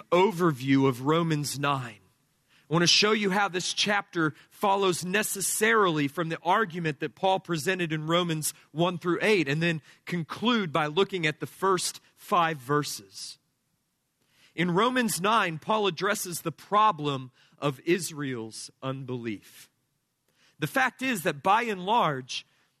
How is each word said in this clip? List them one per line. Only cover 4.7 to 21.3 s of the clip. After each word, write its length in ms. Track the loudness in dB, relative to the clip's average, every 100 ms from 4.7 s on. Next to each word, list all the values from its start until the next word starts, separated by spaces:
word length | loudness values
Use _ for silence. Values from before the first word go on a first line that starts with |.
| 4 2 0 -2
necessarily 1000 | -2 -2 -4 -4 0 4 4 4 2 0
from 220 | -2 -4
the 100 | -2
argument 600 | 2 2 0 -4 -4 -4
that 120 | -6
Paul 260 | -2 0 0
presented 540 | -2 -4 -2 -2 -2
in 140 | -4 0
Romans 480 | 0 0 -2 -4 -8 _
one 260 | -2 0 0
through 220 | -2 0
eight, 260 | 2 2 2
and 140 | 0
then 180 | 0 -2 -8 -18 -8
conclude 680 | -6 -6 -4 0 0 0
by 140 | -2 0
looking 400 | 0 0 0 -2
at 120 | -2
the 60 | -8
first 560 | -2 0 0 -2 -8 _ _
five 420 | -2 2 2 0
verses. 800 | 0 0 0 -8 -14 -16 -16 -18 _ _ _ _ _ _ _ _ _ _ _ -2
In 160 | 0
Romans 500 | 2 2 2 0 0
nine, 380 | 2 2 0 -2
Paul 260 | -2 0 0
addresses 560 | -2 -2 -4 -6 -8
the 100 | -8
problem 800 | -10 0 4 4 2 -2 -4 -8 _ _ -6
of 200 | -4 -2 -2
Israel's 840 | -2 -2 -8 -8 -6 -10 -12 -18 _
unbelief. 880 | -8 -8 -8 -8 -6 -8 -12 -20 -20 _ _ _ _ _ _ _ _ -8
The 80 | -4
fact 380 | 0 0 -2
is 180 | -4 -2
that 220 | -4